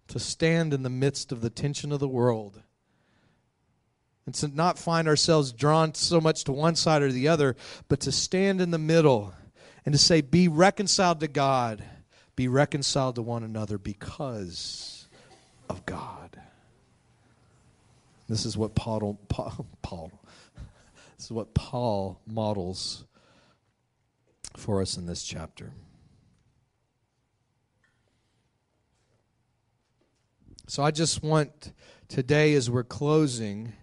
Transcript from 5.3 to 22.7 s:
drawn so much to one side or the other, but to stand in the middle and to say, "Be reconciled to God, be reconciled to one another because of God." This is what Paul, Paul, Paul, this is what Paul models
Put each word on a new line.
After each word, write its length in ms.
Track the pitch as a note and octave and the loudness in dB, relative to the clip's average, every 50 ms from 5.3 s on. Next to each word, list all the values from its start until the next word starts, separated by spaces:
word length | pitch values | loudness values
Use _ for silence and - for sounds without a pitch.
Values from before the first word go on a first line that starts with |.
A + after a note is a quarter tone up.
| E3 D#3 C#3+ C3 | 4 4 2 0
drawn 400 | A#2 - - D3 D#3 D#3+ D#3+ D#3 | -2 0 2 4 4 4 4 2
so 280 | D#3 - - - F3 E3 | 0 -4 0 2 2 4
much 240 | D#3+ D#3+ D#3 - - | 4 4 2 2 -2
to 80 | - | -4
one 240 | C3 C#3 D#3 E3+ E3 | -2 2 2 2 2
side 260 | - - E3 D#3 D3 | 2 2 4 4 4
or 80 | C#3+ C3+ | 4 2
the 160 | B2+ B2+ C3 | 2 2 2
other, 300 | D3+ E3+ D3+ C#3+ C3+ B2+ - - - - - - - | 2 4 4 4 2 0 -2 -8 -16 -18 -18 -4 -2
but 100 | C#3+ - | -2 0
to 140 | - - | 0 -2
stand 480 | - - - - - F#3 G3 G3 F#3+ F#3 | -2 -2 -2 0 0 2 2 2 2 2
in 100 | F#3 F3 | 0 0
the 80 | E3+ D#3+ | 0 0
middle 560 | D#3 D#3 E3 E3 D#3 C#3+ B2+ G#2+ G2+ G2 F2+ - - - _ _ - - - - _ | 2 4 4 6 6 6 6 4 0 -6 -12 -18 -20 -20 _ _ -20 -20 -20 -8 _
and 80 | - | 2
to 60 | D3 C3+ | 4 4
say, 220 | - - E3+ D#3 | 6 6 6 4
"Be 260 | C#3+ B2+ - F3 F3+ | 4 4 6 6 6
reconciled 720 | F3 D3+ D3+ F3+ G3+ - - G3+ F3 - - F#3+ F3 E3+ D3+ | 6 6 6 4 4 4 2 0 0 2 2 2 2 2 0
to 80 | D#3 | -2
God, 560 | D3+ C3+ D3 C#3 C3+ C3+ B2+ A#2+ A2+ A2 G#2 G2+ - - - - _ _ _ _ _ _ | -4 0 0 2 2 2 2 0 -2 -4 -8 -12 -16 -20 -20 -20 _ _ _ _ _ _
be 100 | - B2+ | -2 0
reconciled 720 | B2+ B2 C#3 D3 - - C#3+ C3+ - - C#3+ C3 C3 A#2+ | 2 4 4 2 2 0 -2 -4 -2 0 0 0 -2 -2
to 60 | A#2+ | -4
one 200 | A2 A#2 A#2+ A#2 | -6 -6 -6 -6
another 360 | A2+ A2 G#2+ A2 G#2+ G2+ G#2+ G2 | -6 -6 -6 -6 -6 -4 -6 -6
because 1300 | G2 A2+ G2 - - - - - D#3 C3 A#2 G#2 F#2+ F2 D#2 D2 - - - - - - - - - _ - - - - - - _ _ _ _ - - | -8 -10 -12 -12 -12 -14 -10 -10 -8 -8 -8 -8 -8 -10 -10 -12 -12 -12 -12 -12 -14 -16 -18 -20 -20 _ -20 -20 -20 -20 -20 -20 _ _ _ _ -12 -12
of 160 | - - - | -12 -10 -10
God." 540 | - - - - - - - - - - - - - _ _ _ _ _ _ _ _ _ _ _ _ _ _ _ _ _ _ _ _ _ _ _ _ _ _ _ _ _ _ _ _ _ _ _ - | -10 -10 -10 -12 -14 -16 -18 -20 -20 -20 -20 -20 -20 _ _ _ _ _ _ _ _ _ _ _ _ _ _ _ _ _ _ _ _ _ _ _ _ _ _ _ _ _ _ _ _ _ _ _ -6
This 180 | A2+ A2 - | -4 -4 -4
is 100 | A#2 G#2+ | -4 -4
what 200 | G#2+ A2 G#2+ - | -4 -4 -2 -2
Paul, 420 | - - A#2 A2 G#2+ G#2+ G#2 G#2+ - - - | -4 -2 -2 -2 -2 -2 -4 -6 -8 -10 -8
Paul, 380 | - - - - - - A#2 - - - | -8 -6 -6 -8 -10 -12 -14 -14 -14 -14
Paul, 300 | - - G2 E2+ D#2+ - - _ _ - - - - _ _ - - - _ _ _ _ _ - - - _ | -12 -12 -10 -12 -14 -14 -16 _ _ -20 -20 -20 -20 _ _ -20 -20 -20 _ _ _ _ _ -20 -20 -20 _
this 100 | - - | -20 -14
is 60 | - | -10
what 200 | A2+ A2 G#2 - | -8 -8 -8 -4
Paul 680 | - - - - - B2 B2 A#2 G#2 G2 F#2+ F#2+ F2 - _ | -4 -4 -4 -2 -4 -4 -2 -2 -2 -2 -4 -6 -10 -12 _
models 800 | A2 A2 A2+ A2 G#2+ G#2 G2+ F2 F2+ | -8 -4 -2 -2 -2 -2 -2 -4 -6